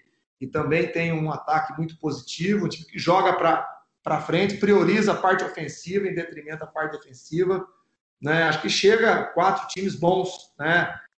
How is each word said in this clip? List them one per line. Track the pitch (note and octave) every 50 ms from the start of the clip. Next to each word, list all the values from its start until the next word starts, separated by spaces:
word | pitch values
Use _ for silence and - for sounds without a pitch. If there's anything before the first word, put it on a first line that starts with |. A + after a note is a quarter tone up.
| _ _ _ _ _ _ _ _
que | C3 -
também | - D#3 D3+ C3+ D3+ E3+ - -
tem | - E3+ E3 E3
um | E3 D#3 D#3 D#3
ataque | D3+ - - - D3+ D#3 D#3 - C#3+ D3+
muito | E3 D#3+ - -
positivo, | - D#3 C3 - - - - - E3 F#3+ G#3 G3 F3
um | D#3+
time | - - -
que | - - G3+
joga | C3 E3 F3 F#3+ F#3+ F#3+ F3
pra, | - D#3+ E3 D#3+ - - - - - _ _ _ _
pra | - - E3 D3
frente, | - - D#3 E3+ G3 G3 G3+ -
prioriza | - G3 G#3 F#3+ E3+ F3 G3 A3 G#3 G3+
a | F3 -
parte | - F#3 F#3+ - -
ofensiva | - - - D#3 C#3+ - - - F3 F#3 G3 F#3+ F#3
em | E3
detrimento | E3+ E3 E3 - D3+ D3 D3+ D#3 D#3
da | D#3+ D3+
parte | - D#3 D#3 D3+ D3 C#3+
defensiva, | - C#3+ C3 - - - D#3 E3 F#3 F3+ F#3+ - - - _ _ _ _ _ _ _ _ _ _
né? | - C#3 D#3 E3 E3
Acho | D#3+ D#3 D#3
que | - -
chega | D#3+ - - F#3+ A3 A3+ A3+ A3 F#3 D#3 -
quatro | - - E3 F3 F#3+ F#3+ - - -
times | - F#3 G3 F#3+ E3
bons, | C3 D#3+ E3+ F#3 F#3 F#3 - - - - _ _ -
né? | C#3+ D#3 E3+ F3 E3 - - - - - _ _